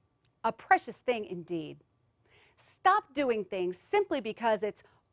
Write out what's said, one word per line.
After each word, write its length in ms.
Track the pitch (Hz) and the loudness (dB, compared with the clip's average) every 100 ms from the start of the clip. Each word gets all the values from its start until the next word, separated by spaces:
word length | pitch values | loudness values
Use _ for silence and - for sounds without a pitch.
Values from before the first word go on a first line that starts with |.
| _ _ _ _ | _ _ _ _
a 100 | 226 | -6
precious 440 | - - 370 - - | -4 2 2 2 -8
thing 280 | - 240 | -4 -4
indeed. 540 | 208 175 160 170 147 147 _ _ _ _ _ _ _ _ | -4 -10 -6 -8 -8 -14 _ _ _ _ _ _ _ _
Stop 580 | - - 370 415 - | -20 0 4 4 0
doing 300 | 269 269 226 | -2 0 0
things 340 | 370 196 180 180 | -2 -2 -2 -4
simply 420 | - 415 392 294 | 0 0 2 -2
because 420 | 214 190 233 208 | -4 -2 0 0
it's 200 | 208 - - _ _ | -2 -6 -20 _ _